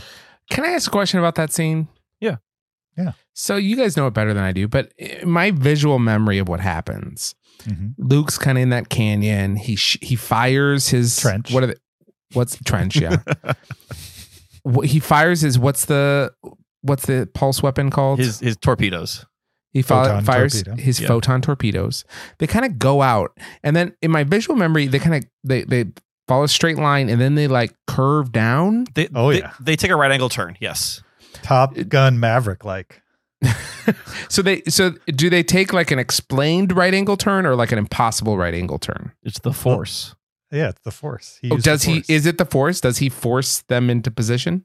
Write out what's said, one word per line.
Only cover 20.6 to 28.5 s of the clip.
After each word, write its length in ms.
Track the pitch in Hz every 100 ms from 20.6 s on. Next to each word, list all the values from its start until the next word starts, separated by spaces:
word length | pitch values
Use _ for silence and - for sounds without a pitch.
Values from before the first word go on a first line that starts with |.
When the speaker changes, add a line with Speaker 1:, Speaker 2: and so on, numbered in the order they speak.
Speaker 3:
torpedo. 200 | 92 117
Speaker 1:
his 180 | 131 120
Speaker 2:
Yeah. 80 | -
Speaker 1:
photon 340 | 117 120 127
torpedoes. 600 | 127 139 110 92 104 - - - - -
They 80 | 160
kinda 240 | 214 262
go 320 | 131 131 139
out, 340 | 135 110 - _ - -
and 140 | 147 160
then 180 | 175 -
in 80 | 165
my 140 | 160
visual 320 | 143 202 226 277
memory, 300 | 170 160 139
they 120 | 135
kinda, 240 | 165 165 - _
they, 180 | 131 127
they 220 | - 123 101 - _ _ -
follow 160 | 127
a 40 | 147
straight 300 | - 165 147
line, 300 | 147 143 123
and 100 | 117
then 140 | 131
they, 120 | 147 147
like, 260 | 127 117 _ -
curve 460 | - 135 151 131
down. 540 | 113 113